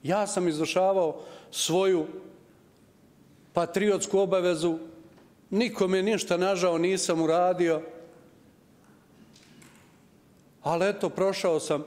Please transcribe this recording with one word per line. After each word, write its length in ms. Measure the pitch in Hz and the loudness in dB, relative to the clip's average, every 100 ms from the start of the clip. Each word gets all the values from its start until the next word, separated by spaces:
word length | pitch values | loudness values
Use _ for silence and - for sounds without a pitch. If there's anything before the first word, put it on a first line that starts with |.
Ja 240 | 139 190 202 | -2 -2 -2
sam 220 | 196 180 | 0 -2
izvršavao 720 | 151 156 - 190 196 165 143 - - - | 0 -2 2 2 2 0 -2 -12 -18 -14
svoju 560 | - - 165 190 180 151 - - - - - _ _ _ _ _ _ - - - | -6 0 2 4 2 0 -8 -16 -20 -20 -20 _ _ _ _ _ _ -20 -20 -6
patriotsku 680 | - 170 196 208 190 - 190 | -2 -2 0 2 0 0 2
obavezu, 600 | 196 185 180 165 170 160 - - - - - _ _ | 2 2 2 0 0 -2 -8 -18 -20 -20 -20 _ _
nikome 520 | 190 240 - 190 190 | -2 -2 0 0 2
ništa 340 | 190 214 - 175 | 2 0 0 0
nažao 420 | 185 196 180 165 | 0 2 2 2
nisam 440 | 170 190 - 165 | 0 0 0 0
uradio, 600 | 160 160 180 180 170 160 160 - - - - - - - _ - - - _ - - - - - - - - _ _ _ _ _ - _ | 2 2 2 2 2 0 -4 -16 -20 -20 -20 -20 -20 -20 _ -20 -20 -20 _ -20 -20 -20 -20 -20 -20 -20 -20 _ _ _ _ _ -20 _
ali 260 | - 170 190 | -4 0 0
eto, 200 | 202 185 | 0 -4
prošao 520 | - 190 190 190 156 | 0 0 0 0 0
sam 240 | 151 151 | 0 -4